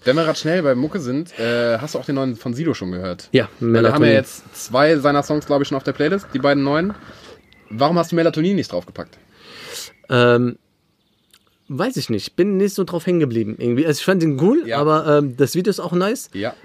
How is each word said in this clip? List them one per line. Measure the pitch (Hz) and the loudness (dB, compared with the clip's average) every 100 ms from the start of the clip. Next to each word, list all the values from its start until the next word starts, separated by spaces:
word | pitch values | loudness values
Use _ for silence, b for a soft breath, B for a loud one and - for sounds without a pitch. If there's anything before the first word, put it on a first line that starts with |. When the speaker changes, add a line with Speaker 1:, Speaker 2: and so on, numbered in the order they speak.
| 120 | 0
Speaker 1:
Wenn | 147 | 2
wir | |
grad | 160 151 | 2 0
schnell | 156 180 | -2 0
bei | 147 123 | 0 0
Mucke | 151 190 | -2 -4
sind, | 123 139 170 - | -6 -6 -6 -6
äh, | 117 120 120 113 | -2 0 0 -2
hast | 151 - | -4 -8
du | |
auch | 127 | -4
den | 139 | -2
neuen | 135 117 | -2 -4
von | 127 | -6
Sido | 120 160 | -4 -2
schon | 123 92 | -4 -4
gehört? | 90 92 87 - | -6 -6 -8 0
Speaker 2:
Ja, | 131 107 - | 0 0 -4
Speaker 1:
Weil | 117 | 2
wir | 113 | 4
haben | |
ja | |
Speaker 2:
Melatonin. | 113 - 151 | 4 4 4
Speaker 1:
jetzt | 135 131 - - - | 4 2 -10 -20 -16
zwei | - 123 151 156 | -4 2 4 4
seiner | 139 143 | 2 2
Songs, | - 151 - | 0 -4 0
glaub | 143 | 0
ich, | 139 | 0
schon | 139 | -4
auf | |
der | - | -4
Playlist, | 131 147 196 - | -2 0 -2 -4
die | 135 | -2
beiden | 143 143 | 0 2
neuen. | 139 147 190 208 B B B B _ _ - | 2 0 -2 -6 B B B B _ _ -12
Warum | 107 143 175 | 0 2 2
hast | 170 | 0
du | 170 | 2
Melatonin | 165 156 170 196 | 0 2 0 0
nicht | - | -2
draufgepackt? | 87 - - 82 _ _ B B B B B B B - | -6 -8 -14 -16 _ _ B B B B B B B -2
Speaker 2:
Ähm, | 127 120 120 123 - _ _ _ _ _ _ _ _ _ _ - | 2 4 4 2 -4 _ _ _ _ _ _ _ _ _ _ -12
weiß | 135 220 254 | -4 -4 -4
ich | - | -4
nicht. | 107 - - | -4 -4 0
Bin | 196 190 | 0 2
nicht | 202 196 | 0 -2
so | |
drauf | 175 175 175 | -4 -4 -2
hängen | 175 | -2
geblieben | 143 113 107 113 | 0 -2 -4 -4
irgendwie. | 120 120 160 | -2 0 0
Also | 147 | 0
ich | - | 0
fand | 190 | 0
den | 160 131 | 2 2
cool, | 175 302 113 | 2 2 0
Speaker 1:
Ja. | 127 | 0
Speaker 2:
aber, | 147 156 160 147 | 2 2 4 2
ähm, | 143 123 | 2 0
das | 135 170 | 0 0
Video | 185 | -2
ist | 185 | -2
auch | 165 | -2
nice. | 175 190 254 - | -2 -2 -4 -8
Speaker 1:
Ja. | - 208 - | -8 -8 -8